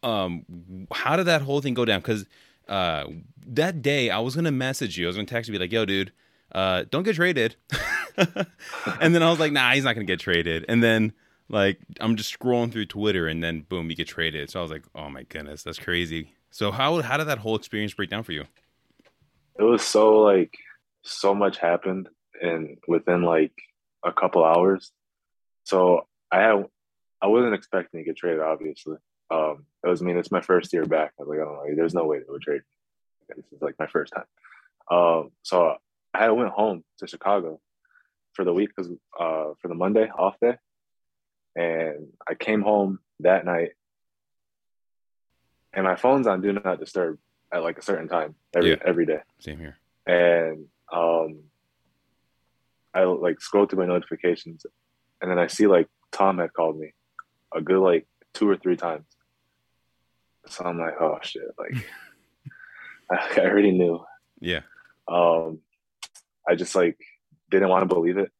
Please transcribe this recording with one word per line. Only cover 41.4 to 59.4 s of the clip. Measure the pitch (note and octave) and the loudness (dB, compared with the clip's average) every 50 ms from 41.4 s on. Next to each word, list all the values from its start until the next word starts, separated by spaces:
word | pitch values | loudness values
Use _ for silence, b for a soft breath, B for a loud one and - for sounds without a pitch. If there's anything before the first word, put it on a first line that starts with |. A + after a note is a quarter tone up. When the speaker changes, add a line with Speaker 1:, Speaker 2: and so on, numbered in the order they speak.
| _ _ _ | _ _ _
Speaker 2:
And | - E2+ E2+ E2 E2 E2 D#2+ D2+ D2+ D#2 - _ _ - - | -4 -4 -2 -2 -2 -4 -6 -6 -10 -14 -20 _ _ -12 -12
I | D#2 | -10
came | - - - A2 G#2+ | -8 -4 -2 -2 0
home | G2+ G#2 G#2+ G#2 G2+ F#2+ F#2+ F#2+ _ _ _ _ | 2 2 2 2 2 0 -2 -6 _ _ _ _
that | D2+ F2 F#2 F#2+ - | 2 4 4 4 2
night, | F2+ F2 E2+ E2+ E2+ - _ _ _ _ _ _ _ _ _ _ _ _ _ _ _ _ _ _ _ _ _ _ _ _ _ _ _ _ _ _ _ _ _ _ _ _ _ _ _ - | 0 -2 -2 -2 -4 -6 _ _ _ _ _ _ _ _ _ _ _ _ _ _ _ _ _ _ _ _ _ _ _ _ _ _ _ _ _ _ _ _ _ _ _ _ _ _ _ -6
and | F#2+ F#2+ | -2 0
my | F#2+ F#2 | 0 0
phone's | - - B2 C3+ C#3 C3 | 2 4 4 4 6 4
on | A2 G2 F#2 F#2 | 2 2 2 2
Do | G2+ G2 | 0 0
Not | G2+ G2+ F#2+ F2+ E2+ | 0 0 -2 -4 -2
Disturb | D#2 - - F#2+ F2+ E2 D#2+ - _ _ _ _ _ _ | -6 -6 -2 -2 -2 -2 -2 -6 _ _ _ _ _ _
at, | - F2 E2 | -6 -4 -2
like, | E2 E2 - | -4 -6 -6
a | - | -4
certain | - G2 E2 D#2+ D#2 | -4 -4 -4 -4 -4
time | F2+ E2+ D#2 D2+ D#2 _ _ _ - | -2 -2 -4 -4 -10 _ _ _ 0
every, | F2 E2+ E2 D#2 | 2 4 4 2
Speaker 1:
Yeah. | - - | 2 2
Speaker 2:
every | F2+ F2 E2+ E2+ | 0 0 0 0
day. | D#2 D#2+ D2+ - _ _ _ | 0 0 -4 -4 _ _ _
Speaker 1:
Same | - - D2+ | -16 -16 -14
here. | D2 E2 D2+ D2 _ _ _ _ _ _ | -14 -14 -16 -18 _ _ _ _ _ _
Speaker 2:
And, | - F2+ F2 F2 F2 E2+ E2+ E2 D#2+ D#2+ D#2 D2+ D2 _ _ _ - E2+ | 0 2 4 4 4 4 4 2 -2 -6 -8 -14 _ _ _ _ -8 -4
um, | E2+ E2+ E2 E2 E2 D#2+ D#2 D#2+ D2+ D2+ D2+ _ _ _ _ _ _ _ _ _ _ _ _ _ _ _ _ _ _ _ _ _ _ _ _ _ _ _ _ _ | -2 0 2 2 2 0 -2 -6 -14 -20 _ _ _ _ _ _ _ _ _ _ _ _ _ _ _ _ _ _ _ _ _ _ _ _ _ _ _ _ _ _
I, | F#2 F#2+ | 2 2
like, | F#2 F2+ C2 D#2+ F2+ D#2+ - | 2 2 2 0 -2 -2 -2
scrolled | - - - G2+ G2+ G2 | -6 0 2 4 4 4
through | - F#2+ | 2 -2
my | F#2 | -2
notifications, | F2 F2+ F2+ E2+ - - - - F2+ F2 - - E2 E2 D#2+ - - _ _ _ _ _ _ _ _ _ _ - | 0 0 -2 -2 -4 -12 -4 0 -2 -2 -2 -4 -18 -18 -18 -20 -20 _ _ _ _ _ _ _ _ _ _ -6
and | F#2 | -2
then | F#2 F2 | 0 0
I | F2 | 0
see, | D#2+ - - G#2+ | 0 2 4 4
like, | G#2 F#2+ F2 D#2+ - _ _ _ _ - | 6 6 6 4 2 _ _ _ _ -2
Tom | - G2 G2 F#2+ | 2 2 2 2
had | F2+ E2+ E2 _ | 2 -2 -4 _
called | - E2 E2 D#2 D#2 | -2 -2 -2 -2 -4
me | D#2 D2+ _ _ _ _ _ - - _ _ _ _ _ - | -10 -16 _ _ _ _ _ -20 -20 _ _ _ _ _ -8
a | D#2+ D#2+ | -8 -2
good, | D#2 F#2 F#2+ | 2 2 4
like, | F#2+ F#2 F2 D#2+ - _ _ _ _ _ _ | 6 4 4 2 0 _ _ _ _ _ _
two | - A2 G#2 | -2 2 2
or | G2 | 2
three | F#2 _ F#2 F2+ | 2 _ -2 -2
times. | E2 - F2 D#2+ D#2 D#2 _ _ _ _ _ _ _ | 0 -2 -6 -6 -6 -10 _ _ _ _ _ _ _